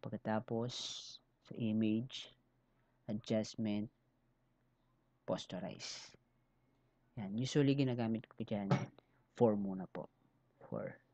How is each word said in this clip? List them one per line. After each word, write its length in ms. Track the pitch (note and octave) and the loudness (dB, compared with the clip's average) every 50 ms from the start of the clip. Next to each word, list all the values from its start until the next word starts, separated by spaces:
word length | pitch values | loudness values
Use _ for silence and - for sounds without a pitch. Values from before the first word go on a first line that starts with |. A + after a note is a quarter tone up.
| - | -6
Pagkatapos, 680 | A#2 A2+ G#2 _ A2+ G#2+ A2 A2 - A#2+ A2+ A#2 B2 - - - - - - - - - - _ _ _ _ _ | -4 -6 -4 _ 0 0 0 0 0 0 0 0 -2 -4 -6 -6 -6 -8 -8 -12 -14 -16 -18 _ _ _ _ _
sa 60 | - - | -14 -6
image, 720 | - A#2+ A2 G#2+ A2 A2 G#2+ G#2+ A2 B2 C3 - - - - - _ _ _ _ _ _ _ _ _ _ _ _ _ _ | -2 0 2 4 4 4 4 2 2 0 -4 -8 -12 -12 -14 -18 _ _ _ _ _ _ _ _ _ _ _ _ _ _
adjustment, 800 | - G#2+ G#2+ - - A#2 A2 G#2+ - - - A2+ G#2+ G#2 G#2 G#2 A2+ _ _ _ _ _ _ _ _ _ _ _ _ _ _ _ _ _ _ _ _ _ _ _ _ _ _ _ | -4 -4 -4 0 2 2 2 2 0 -4 -2 0 0 0 0 -2 -4 _ _ _ _ _ _ _ _ _ _ _ _ _ _ _ _ _ _ _ _ _ _ _ _ _ _ _
posterize. 880 | - A2 - - - - F2+ F#2+ F2 - - - - - - - - - - _ _ _ _ _ _ _ _ _ _ _ _ _ _ _ _ _ _ _ | -2 -2 -2 -2 -8 -8 -8 -6 -8 -10 -10 -10 -10 -10 -12 -14 -16 -20 -20 _ _ _ _ _ _ _ _ _ _ _ _ _ _ _ _ _ _ _
Yan. 160 | - G#2 G2 G2+ A2+ | -8 -6 -4 -2 -2
Usually, 320 | C3 B2+ - D3+ C#3+ C#3 | -2 2 4 6 6 6
ginagamit 560 | C#3 C#3 C#3 B2+ A#2+ A#2+ A#2 A2+ A2+ A2 - | 6 6 4 2 2 2 2 0 0 -2 -2
ko 160 | - - - A2+ | -8 -10 -10 -6
dyan, 240 | - A2+ G#2 G2+ G2 - C3+ - - - - _ _ _ _ _ _ _ - | -4 -2 -2 2 2 2 2 2 -4 -10 -20 _ _ _ _ _ _ _ 4
four 160 | B2 A2+ G#2+ | 6 6 6
muna 320 | G2+ G2+ G2 F#2+ F#2+ F2+ | 4 0 -2 -2 -4 -8
po. 240 | - _ E2+ - - _ _ _ _ _ _ _ _ _ _ - | -8 _ -10 -10 -10 _ _ _ _ _ _ _ _ _ _ -12
Four. 320 | - - A1 G#1 - - - _ _ | -8 -6 -6 -6 -6 -10 -12 _ _